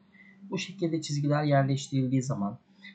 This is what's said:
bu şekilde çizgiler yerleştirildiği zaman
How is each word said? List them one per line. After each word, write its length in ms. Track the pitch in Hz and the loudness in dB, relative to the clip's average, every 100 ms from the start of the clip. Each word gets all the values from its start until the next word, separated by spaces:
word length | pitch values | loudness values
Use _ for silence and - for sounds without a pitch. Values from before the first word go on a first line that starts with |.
| _ - - - | _ -20 -20 -20
bu 160 | - 190 | -8 -6
şekilde 440 | - - 165 156 | -6 -4 -2 -2
çizgiler 420 | 151 147 143 147 | -2 -2 2 2
yerleştirildiği 800 | 151 139 135 135 - 135 127 131 | 4 4 4 0 0 0 2 0
zaman 360 | 127 104 101 123 - - - | 0 -2 -4 -6 -14 -20 -20